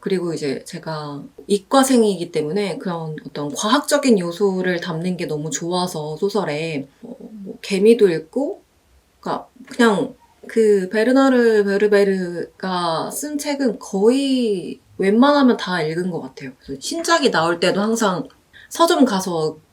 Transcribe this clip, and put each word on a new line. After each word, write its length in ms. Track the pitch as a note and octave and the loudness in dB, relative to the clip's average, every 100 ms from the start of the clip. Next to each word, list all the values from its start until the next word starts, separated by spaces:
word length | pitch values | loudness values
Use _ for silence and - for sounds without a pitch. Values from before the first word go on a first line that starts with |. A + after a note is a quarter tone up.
그리고 320 | - F#3 F3 | -2 -2 -2
이제 280 | D#3 D3 B2 | -4 -4 -6
제가 580 | - E3+ E3 D#3 D3+ C#3+ - - - | -8 -14 -10 -10 -8 -12 -14 -20 -2
이과생이기 800 | G3+ - C#4 C4+ B3+ G#3+ F#3 E3+ | -2 2 4 6 4 4 0 -4
때문에 480 | D#3+ D3+ F3+ G3+ D3+ | -4 -2 -4 -4 -6
그런 380 | G3 E3+ D#3+ D#3 - | -6 -6 -8 -10 -12
어떤 260 | - D3 | -10 -8
과학적인 680 | C#3 G#3 C4+ D4 D4 C#4+ G#3+ | -6 0 0 0 0 2 2
요소를 640 | F3 E3+ G3+ F#3 F#3 F3 | 0 -2 -2 0 -2 -4
담는 360 | F3 D#3+ F3 F3+ | -4 -6 -6 -6
게 100 | E3 | -6
너무 240 | D3+ D#3 | -6 -6
좋아서 640 | - E3+ F3+ F3 E3 D3+ D#3 | -8 -4 -4 -4 -6 -8 -4
소설에, 720 | G3+ G#3 F3 D3 E3 D3+ C3+ _ | -2 -2 -4 -4 -4 -6 -10 _
어, 140 | - - | -20 -18
뭐, 400 | - A3 G3 - | -18 -16 -16 -14
개미도 460 | - F#3+ G3+ A#3 G3+ | -4 2 6 6 6
읽고, 520 | D#3+ D#3 - D4 G4+ _ _ _ _ _ _ | 2 -6 -6 -6 -8 _ _ _ _ _ _
그러니까 280 | - - - _ - | -8 -8 -10 _ -20
그냥 460 | - A#3 G3 C#3+ - _ _ - | 2 2 2 -2 -8 _ _ -6
그 420 | - A3 G3+ F#3 | 2 4 4 2
베르나르 720 | G#3+ A3+ C4 C4+ B3+ A#3 A3 | 0 2 4 4 4 4 4
베르베르가 1500 | G3+ G3 G#3 G3+ G3+ F#3+ F3+ F3 - _ F#3+ F3+ F3 D#3+ - | 2 2 4 4 4 0 -4 -6 -10 _ -6 -4 -2 -4 -4
쓴 260 | - D4 D4 | -8 -8 -8
책은 420 | D4 C#4 C4+ G3 | -6 -2 -2 -2
거의 1000 | - G3 G#3 C4 C#4 C4 A#3 G3 D#3+ - _ _ | -6 2 2 4 0 0 0 -2 -6 -14 _ _
웬만하면 580 | F#3+ G#3+ C4+ D4 C4 G#3+ | 2 4 6 6 4 2
다 260 | - F3+ | -2 -4
읽은 280 | D#3 D#3+ F#3 | -2 -4 -4
것 100 | E3 | -6
같아요. 320 | B2+ - C3+ - | -10 -16 -18 -18
그래서 200 | - C#3 | -14 -12
신작이 500 | - E4 E4 E4 C#4 | -8 -8 0 2 2
나올 260 | E3+ D#3+ E3+ | 0 0 0
때도 220 | F#3 F3+ | 0 2
항상 480 | G#3+ A3+ A3 F3+ - _ _ - - | 0 0 0 -2 -6 _ _ -20 -16
서점 360 | - E4 E4 | 0 2 4
가서 520 | B3 G3 F#3 E3+ D#3 D3 _ | 4 2 -2 -2 -4 -6 _